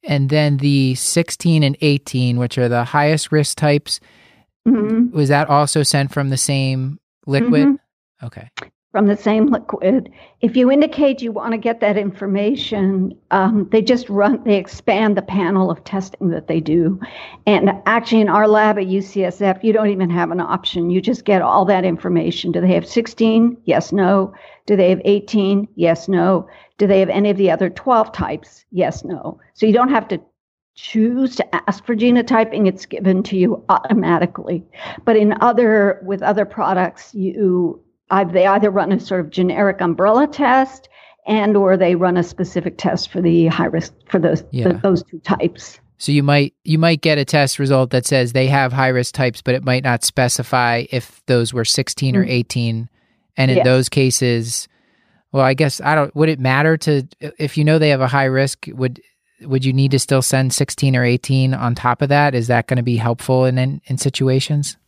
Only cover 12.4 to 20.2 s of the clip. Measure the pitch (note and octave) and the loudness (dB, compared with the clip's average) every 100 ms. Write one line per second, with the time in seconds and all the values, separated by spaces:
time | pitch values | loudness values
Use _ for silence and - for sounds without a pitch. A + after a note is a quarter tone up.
12.4 | G#3 C4+ - G#3+ F#3+ G3 F#3+ - _ G3 | -2 -2 -6 -2 -2 0 -4 -8 _ 0
13.4 | F#3+ G#3+ F#3 A3 A3+ A#3+ A#3+ G3+ G3+ C4 | 2 0 2 0 2 0 0 0 2 0
14.4 | A#3+ G3+ F#3 - - G3+ G#3+ G3 F#3+ F#3+ | 0 0 -2 -8 -2 0 2 0 -2 -4
15.4 | F3 F#3+ F#3 E3+ - G3 F#3+ - F#3+ E3 | 0 0 0 -4 -6 -8 -8 -6 -4 -4
16.4 | D#3+ D#3+ D#3 E3 E3 F#3+ - - - - | -4 -4 0 0 0 -4 -10 -18 -20 -6
17.4 | - G3+ G3 G3 - A3+ A#3 A3 G#3 F#3 | 0 2 2 0 0 0 2 2 2 2
18.4 | G#3+ G#3+ G#3+ G#3 F#3 F#3+ G3 G3+ F#3 F3+ | 4 4 4 2 -2 -4 -4 -4 -4 -2
19.4 | G3+ F#3 A3+ G#3+ G#3+ G3 F#3 F3 | -2 0 0 2 0 0 -2 -2